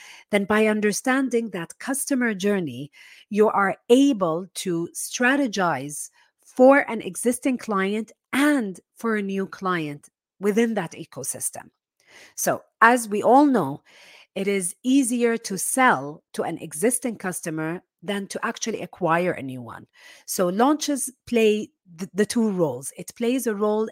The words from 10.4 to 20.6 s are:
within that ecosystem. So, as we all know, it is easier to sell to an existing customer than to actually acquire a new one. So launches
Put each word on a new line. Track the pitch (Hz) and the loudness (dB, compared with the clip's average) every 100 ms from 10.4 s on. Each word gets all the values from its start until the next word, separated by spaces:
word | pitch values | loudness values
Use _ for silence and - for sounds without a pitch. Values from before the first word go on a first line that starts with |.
within | 196 208 233 | 0 2 2
that | 208 165 | 0 -6
ecosystem. | - 165 - 131 113 - 117 - _ _ _ _ - - - | -12 -16 -10 -10 -8 -8 -10 -20 _ _ _ _ -20 -18 -6
So, | - 131 - _ | -4 -4 -8 _
as | 226 247 226 | 6 6 0
we | 208 | 0
all | 196 262 | 4 6
know, | 294 240 135 143 - - - - _ | 6 2 0 -6 -14 -20 -20 -20 _
it | 190 196 | -6 -2
is | 196 175 - | -2 -4 -6
easier | 254 269 254 240 233 226 | 2 2 2 0 0 0
to | - 185 | -4 -6
sell | - 254 254 147 143 160 _ | -2 2 4 2 -2 -14 _
to | - | -6
an | - 165 | -6 -6
existing | 160 151 214 - 247 196 | -10 -2 0 0 -4 -6
customer | 190 175 170 156 156 180 - _ | -8 -8 -8 -6 -6 -6 -12 _
than | 165 202 196 | -10 -8 -8
to | - | -6
actually | 220 - 226 208 | -6 -6 -8 -8
acquire | 175 - 170 170 180 | -10 -4 0 2 0
a | - | -4
new | 135 127 | -8 -12
one. | 113 - - _ - - - | -14 -16 -20 _ -20 -20 -10
So | - 180 | -2 0
launches | 190 | 2